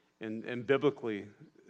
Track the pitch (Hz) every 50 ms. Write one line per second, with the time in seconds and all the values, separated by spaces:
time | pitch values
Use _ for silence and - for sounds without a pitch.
0 | _ _ _ _ - 110 110 113 107 - 123 123 113 120 139 135 147 143 - -
1 | - 113 107 101 101 101 - - 156 - _ - -